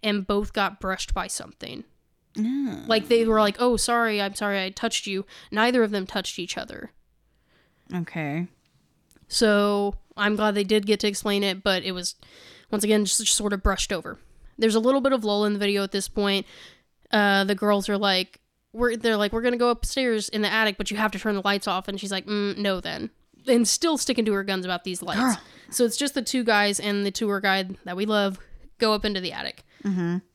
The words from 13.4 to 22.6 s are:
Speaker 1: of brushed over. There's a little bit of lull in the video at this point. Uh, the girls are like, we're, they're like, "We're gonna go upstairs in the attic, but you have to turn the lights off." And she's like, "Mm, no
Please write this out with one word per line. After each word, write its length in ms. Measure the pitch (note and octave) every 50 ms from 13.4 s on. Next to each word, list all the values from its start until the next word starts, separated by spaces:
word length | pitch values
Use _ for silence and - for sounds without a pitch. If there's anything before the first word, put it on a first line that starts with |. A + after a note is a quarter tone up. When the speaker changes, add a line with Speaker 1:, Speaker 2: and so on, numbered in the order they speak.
| G#3 G#3 G3+
Speaker 1:
of 100 | F#3+ -
brushed 280 | G#3+ F#3+ - - -
over. 280 | G#3 E3+ - - - - - - - - - - _ -
There's 180 | A3 A3+ G#3
a 40 | A3+
little 220 | A3 B3 C4+ C#4
bit 120 | A#3+ C#4 C4
of 100 | B3+ G#3+
lull 220 | G#3+ G#3 G3+ G#3
in 80 | G#3 G#3
the 60 | G3+
video 240 | G#3 G3+ G3+ G3+ G3
at 80 | G3
this 160 | - G3 F#3+ -
point. 380 | - - G3+ G3+ G3 G3 F#3+ - - - - - - _ _ _ _ _ _ _
Uh, 320 | - G#3+ G#3 G3+ G3 G3 G3
the 120 | F#3+ G#3
girls 320 | F#3+ - G#3 G#3 G3+ G3 -
are 80 | G#3 G3
like, 420 | G#3 G3+ F#3+ F#3 F#3 - _ _ _ _ _ _ _ _ _
we're, 220 | A3 A#3+ A#3+ A#3 A#3
they're 200 | A3+ A#3 A3 G#3
like, 140 | G#3 G3+
"We're 100 | G#3 A3+
gonna 160 | A3+ B3 B3 A#3+
go 120 | A#3+ A#3+
upstairs 600 | A#3+ A#3 - - - C#4 C4 B3 A3+ G#3+ G3+ -
in 120 | - G#3
the 80 | G#3 G3+
attic, 260 | F#3+ A3 A3 G#3+ G3+ -
but 140 | G#3 -
you 60 | G#3 G#3
have 140 | A3 G#3+
to 80 | - F#3+
turn 160 | - G#3+ G#3
the 60 | G3 F#3
lights 240 | G3+ G3+ G3+ - G#3+
off." 200 | F#3+ F#3 F#3 -
And 120 | G3 G3
she's 120 | - G3
like, 140 | G3 F#3+ -
"Mm, 320 | - G#3 G#3 G3+ G3+ G3
no 220 | -